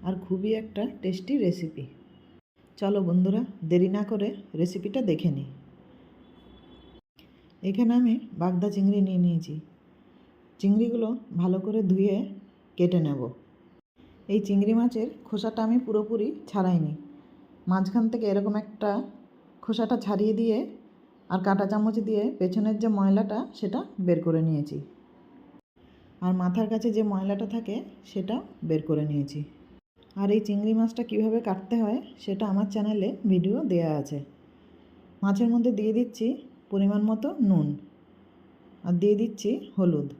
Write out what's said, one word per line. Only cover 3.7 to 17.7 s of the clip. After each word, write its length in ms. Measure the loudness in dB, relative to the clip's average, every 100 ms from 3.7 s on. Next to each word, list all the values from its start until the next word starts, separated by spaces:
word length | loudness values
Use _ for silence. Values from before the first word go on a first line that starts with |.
| 4 4 2
না 60 | -2
করে 160 | -2 -2 -6 -12 -4
রেসিপিটা 400 | -2 -2 -4 -2 0
দেখে 200 | 2 0 -2
নিই। 100 | -8 -14 -20 -20 -20 -20 -20 -20 -20 -20 -20 -20 -20 -20 -20 -20 _ _ -20 _ _ _ -4
এখানে 220 | 0 4 4
আমি 120 | 4 2 -2 -4
বাগদা 280 | 0 2 0 2
চিংড়ি 240 | 2 4 2
নিয়ে 140 | 4 2
নিয়েছি। 300 | 2 -2 -10 -12 _ _ _ _ _ _ _ _ _
চিংড়িগুলো 500 | 2 4 2 0 -2 -4 -6 -2
ভালো 160 | 0 0 0
করে 140 | 0 2
ধুয়ে 240 | 4 4 2 -4 -10 -20 _ _ 0
কেটে 220 | 2 2 0
নেব। 160 | -2 -6 -10 -20 _ -20 _ _ _ -20 -20 -2
এই 60 | -2 2
চিংড়ি 260 | 2 4 4
মাছের 280 | 2 0 -4 -6 -8
খোসাটা 320 | -4 -4 -2 2
আমি 100 | 2 2
পুরোপুরি 420 | -2 0 -2 -2 -6 -6
ছাড়াইনি, 420 | -2 2 2 0 -4 -12 -20 -20 -20 -20 -12 0